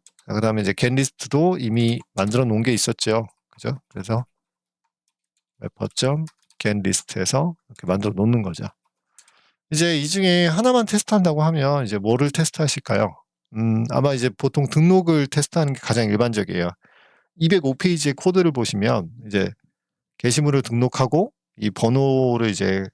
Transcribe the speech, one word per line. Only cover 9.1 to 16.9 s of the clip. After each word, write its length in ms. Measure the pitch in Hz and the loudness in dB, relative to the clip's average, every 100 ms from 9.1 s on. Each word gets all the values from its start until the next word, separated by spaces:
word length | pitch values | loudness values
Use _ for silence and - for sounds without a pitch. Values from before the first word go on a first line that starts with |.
| _ _ _ _ _ _ | _ _ _ _ _ _
이제 300 | 156 170 160 | -2 0 0
이 80 | 147 | -2
중에 400 | 185 190 175 175 | 0 2 4 2
하나만 380 | 165 247 254 220 | 2 2 2 2
테스트한다고 580 | 208 - 214 180 151 | -2 0 2 2 2
하면 400 | 156 160 139 143 | 0 2 0 0
이제 140 | 117 104 | -2 -2
뭐를 340 | 101 123 143 | 2 2 2
테스트하실까요? 840 | 143 156 - 151 - - 107 107 - _ _ _ 110 | 0 -2 0 -2 -2 -2 0 0 -4 _ _ _ -2
음, 280 | 113 110 113 | 0 0 0
아마 220 | 117 139 | 0 0
이제 160 | 135 123 | 0 -2
보통 360 | - 135 - 139 | -2 -2 0 0
등록을 640 | 156 165 185 170 160 139 | 4 6 6 4 2 0
테스트하는 460 | - 143 170 147 | -2 -2 -2 -2
게 60 | 131 | -2
가장 300 | - 110 110 | -2 0 2
일반적이에요. 600 | 104 120 107 92 92 87 90 _ | 2 2 0 -2 -2 -4 -6 _